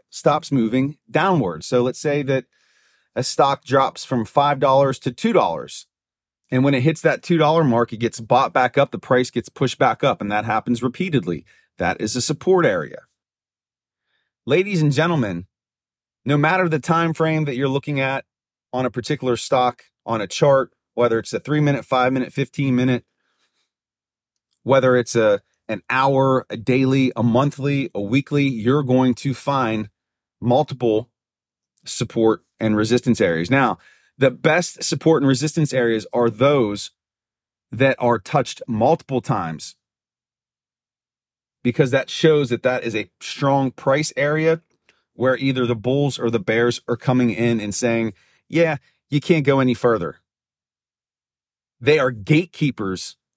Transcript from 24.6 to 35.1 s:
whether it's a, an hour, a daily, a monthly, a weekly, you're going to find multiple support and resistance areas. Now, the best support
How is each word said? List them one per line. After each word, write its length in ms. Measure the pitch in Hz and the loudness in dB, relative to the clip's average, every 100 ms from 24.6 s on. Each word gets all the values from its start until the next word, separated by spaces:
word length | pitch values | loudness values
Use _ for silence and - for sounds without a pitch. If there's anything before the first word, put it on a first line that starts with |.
whether 340 | 113 131 131 123 | 0 4 4 4
it's 200 | 117 120 | 2 2
a, 240 | 107 101 - _ - | 4 2 -2 _ -10
an 140 | 104 - | -10 -4
hour, 580 | 131 135 135 135 131 - | 0 2 2 2 0 -2
a 60 | 113 | -6
daily, 560 | 113 127 131 135 131 113 | -2 0 2 2 0 0
a 60 | |
monthly, 680 | 117 117 143 139 139 139 131 | 0 2 0 -2 -4 -4 -4
a 60 | 101 | -8
weekly, 440 | 101 131 - 147 | -2 -2 -2 -2
you're 380 | 139 117 110 143 | -2 -2 0 0
going 320 | 131 127 127 | 2 2 2
to 200 | 117 143 | 0 -4
find 540 | 123 - 139 117 110 104 _ _ _ _ _ | -6 -2 -2 -2 -4 -6 _ _ _ _ _
multiple 720 | 113 135 - 131 120 107 - _ _ _ _ _ _ _ | 0 0 0 -2 0 0 -2 _ _ _ _ _ _ _
support 600 | - - 117 120 110 107 _ - | -12 -8 -6 2 2 2 _ -6
and 160 | 110 107 | -2 0
resistance 440 | 110 120 131 113 | 2 2 2 2
areas. 300 | 98 82 87 | 2 0 0
Now, 280 | 135 123 92 _ _ _ - | 2 0 -2 _ _ _ 0
the 140 | 135 | 0
best 520 | 123 160 160 175 - | 2 0 0 -2 -6
support 400 | - 156 165 | -6 -2 2